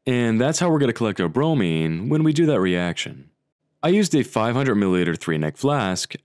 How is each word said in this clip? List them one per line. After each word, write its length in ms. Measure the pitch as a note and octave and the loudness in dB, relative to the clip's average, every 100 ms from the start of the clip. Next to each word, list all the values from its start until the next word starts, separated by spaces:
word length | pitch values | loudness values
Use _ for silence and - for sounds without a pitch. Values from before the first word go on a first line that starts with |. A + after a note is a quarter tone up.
| C3 | -2
And 340 | B2 A#2 A2+ | 0 2 2
that's 200 | C3+ D3+ | 0 0
how 100 | F3+ | 0
we're 100 | D#3 | 2
gonna 140 | C3 | 0
collect 260 | - A2+ G2 | 0 -4 -2
our 100 | F2 | -2
bromine 800 | A#2+ D#3+ D3 F2 D#2+ D#2+ E2 B2+ | 0 0 0 0 0 -2 -4 -2
when 140 | D#3 | 0
we 80 | D#3 | 2
do 140 | D3+ D#3+ | 2 2
that 160 | A#2+ | 2
reaction. 680 | F#2 F2+ F2 E2+ - C2+ C2+ _ _ _ _ - | 2 0 -2 -4 -10 -12 -20 _ _ _ _ -4
I 80 | D#3 | 0
used 240 | G3+ F#3 | 2 2
a 80 | D3 | 0
five 320 | A#2 A2+ A2+ | 0 0 0
hundred 220 | B2 C3+ G#2 | 0 2 2
milliliter 420 | F#2+ F2+ E2+ D#2+ | 2 2 0 -2
three 220 | - D#2 | -2 -2
neck 180 | D#2 - | -2 -2
flask 560 | C#3 C#3+ G2 F2+ - - | -2 0 -2 -4 -8 -12